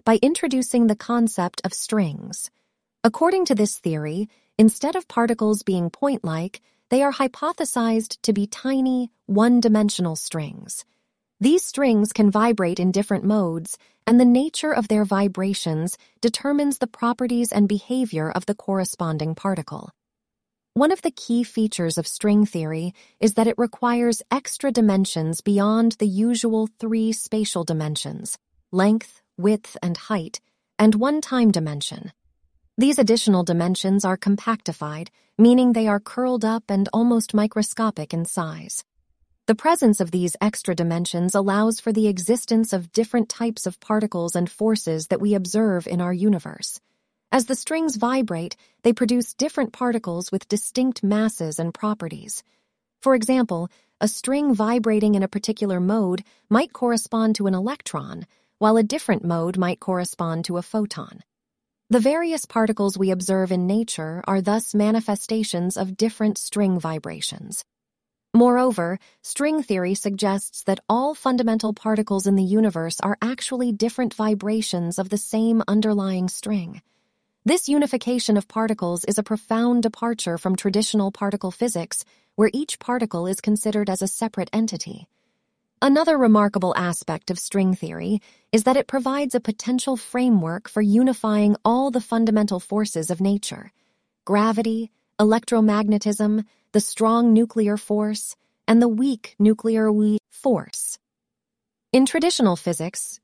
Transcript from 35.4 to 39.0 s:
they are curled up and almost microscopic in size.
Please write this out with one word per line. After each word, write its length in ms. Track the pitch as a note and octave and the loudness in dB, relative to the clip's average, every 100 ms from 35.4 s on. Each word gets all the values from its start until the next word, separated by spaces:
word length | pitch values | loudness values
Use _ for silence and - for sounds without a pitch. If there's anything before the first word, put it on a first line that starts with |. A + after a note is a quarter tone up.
| A#3 B3 B3 | 6 8 4
they 160 | A3+ A3 | 2 2
are 100 | G3+ | 0
curled 460 | - - B3+ B3 | -2 -4 -2 0
up 180 | A3 A3+ - | 0 -2 -2
and 180 | G3 G3 | 0 0
almost 400 | A3+ A#3+ A#3 - | 2 2 2 2
microscopic 800 | G#3+ G#3+ A3 G#3+ - A3 F3+ D3+ | 0 0 0 -4 -2 -4 -4 -6
in 100 | E3 | -6
size. 640 | E3 - D#3+ D#3+ - - - _ | -4 -4 -6 -8 -10 -10 -10 _